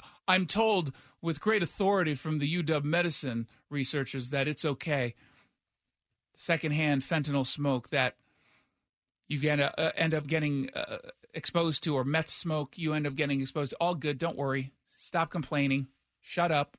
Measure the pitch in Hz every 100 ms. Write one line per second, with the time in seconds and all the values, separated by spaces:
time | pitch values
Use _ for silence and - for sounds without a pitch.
0 | - - - 185 180 202 220 202 151 -
1 | - _ 165 156 208 214 170 - 196 202
2 | 160 139 160 156 147 180 156 151 147 170
3 | 175 - 135 117 117 - - 143 131 147
4 | 131 139 123 139 139 147 156 139 160 143
5 | 120 - _ _ _ _ _ _ _ _
6 | _ _ _ - - 165 156 147 151 143
7 | - 160 147 139 131 - 143 131 - 143
8 | 127 - _ _ _ _ _ _ _ _
9 | _ _ - 147 147 147 139 - 160 -
10 | 165 156 147 160 151 139 135 - - 101
11 | - - - 151 - 175 165 151 160 143
12 | 131 160 156 - 170 156 143 - 160 156
13 | 143 135 143 139 131 156 139 - 175 175
14 | 147 135 165 - 139 135 135 - _ -
15 | - 175 165 170 - 147 139 135 131 _
16 | _ _ - - 170 151 143